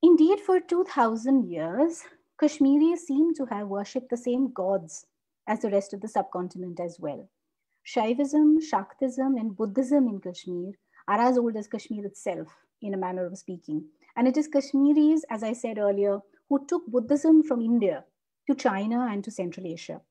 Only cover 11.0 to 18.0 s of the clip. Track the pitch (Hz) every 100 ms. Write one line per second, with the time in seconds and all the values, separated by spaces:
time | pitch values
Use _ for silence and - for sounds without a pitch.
11 | - 208 240 247 233 214 208 220 - 214
12 | 202 - - 170 160 _ _ _ 208 196
13 | 185 185 180 185 - 180 - 156 156 _
14 | _ - 247 262 302 285 277 277 285 302
15 | 302 311 311 220 220 233 233 220 202 196
16 | 202 202 - _ _ 277 277 349 349 240
17 | 226 285 320 320 302 247 226 233 202 147